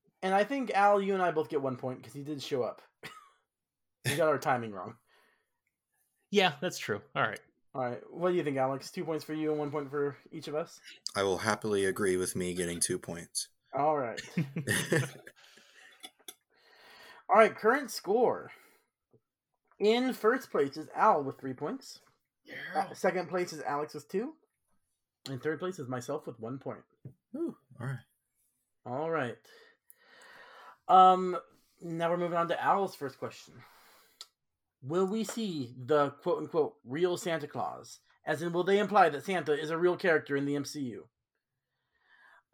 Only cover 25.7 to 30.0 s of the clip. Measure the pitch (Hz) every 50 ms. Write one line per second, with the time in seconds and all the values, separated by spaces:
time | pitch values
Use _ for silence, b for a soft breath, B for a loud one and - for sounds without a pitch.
25.7 | 185 160 135 120 127 123 120 - 139 156 - - - 113 110 117 135 135 - 135
26.7 | 107 87 - _ _ _ - - - _ _ _ 214 294 339 294 - _ _ _
27.7 | - - 117 135 135 - - _ _ _ _ _ _ _ _ _ _ _ _ _
28.7 | _ _ - 123 123 139 156 165 165 151 131 117 - - _ - b b b b
29.7 | b b _ B B B